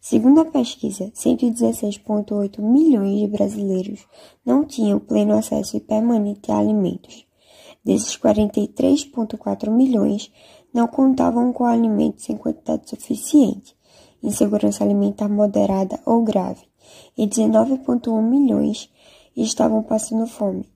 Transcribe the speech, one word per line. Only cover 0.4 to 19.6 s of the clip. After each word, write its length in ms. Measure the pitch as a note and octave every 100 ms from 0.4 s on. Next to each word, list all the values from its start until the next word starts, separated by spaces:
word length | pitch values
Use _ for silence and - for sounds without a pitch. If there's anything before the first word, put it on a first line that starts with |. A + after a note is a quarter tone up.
a 40 |
pesquisa, 680 | D#4+ C#4+ A#3+ - A3 G3 F#3+
cento 320 | - - B3+
e 60 | B3
dezesseis 480 | A3+ A3+ A#3 G#3 G3+
ponto 380 | - G#3+ G#3 G#3
oito 260 | G3+ G3+
milhões 560 | G#3 B3+ D#4+ B3 G3 G3+
de 80 | G#3
brasileiros 800 | G#3 G3+ G#3 G3+ F#3 F#3+ G#3 - - - _ -
não 180 | B3+
tinham 340 | D4+ - G#3+ G3+
pleno 380 | G3+ G#3 G#3 G#3+
acesso 420 | A3 A3 G3 G#3
permanente 720 | - G#3+ A#3 A#3 G#3 G3+ -
a 40 | G#3
alimentos. 680 | G#3+ G#3+ F#3+ F3+ - - _ _ _ _ - -
Desses, 320 | - - - -
quarenta 440 | - G#3 G#3 G#3
e 80 | G3+
três 360 | - C4+ C#4+
ponto 320 | - - A3 -
quatro 360 | - G3 G#3+
milhões 600 | A3+ C4 A#3 G#3 G#3 - _ _ - _
não 140 | A#3+ A#3
contavam 680 | - C4+ C4 B3+ A#3+ B3
com 120 | A#3+
alimentos 640 | A#3+ A#3 A3+ G#3 - - -
em 60 | G#3
quantidade 520 | - - - - -
suficiente, 880 | - - G#3+ - D4+ A#3+ G3 - _ _ _ - _
insegurança 600 | A3+ G#3 G3+ G#3 G#3 G3+
alimentar 440 | G#3 G3+ G3+ G3+ G#3
moderada 720 | G#3 G#3 G3+ G3+ F#3+ F#3+ - -
ou 160 | A#3
grave, 400 | A3+ G3+ F#3 F#3+ _ _ _ - - -
e 100 | G#3+
dezenove 500 | A3+ G#3+ A3 A3+ C4
ponto 360 | C4 B3 A#3+
um 80 | A3
milhões 680 | A3+ C4 C#4 G#3 - G#3+ - _ _ - _ -
estavam 460 | A3 -